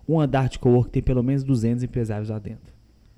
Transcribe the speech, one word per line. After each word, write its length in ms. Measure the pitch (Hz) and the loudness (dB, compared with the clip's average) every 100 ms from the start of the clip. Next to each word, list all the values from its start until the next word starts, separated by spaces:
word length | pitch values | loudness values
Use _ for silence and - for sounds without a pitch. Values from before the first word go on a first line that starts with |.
| - | -2
um 100 | 160 | 0
andar 300 | 143 131 131 | 2 2 0
de 100 | - | 0
coworking 320 | 127 123 117 | 4 4 2
tem 120 | 135 | -2
pelo 200 | 131 127 | 0 0
menos 220 | 120 139 | 0 0
duzentos 400 | 135 127 113 120 | 0 0 0 -2
empresários 440 | 123 123 113 104 107 | -4 -4 -4 -4 -6
lá 100 | 107 | -8
dentro. 360 | 104 113 - - _ _ _ | -10 -14 -18 -20 _ _ _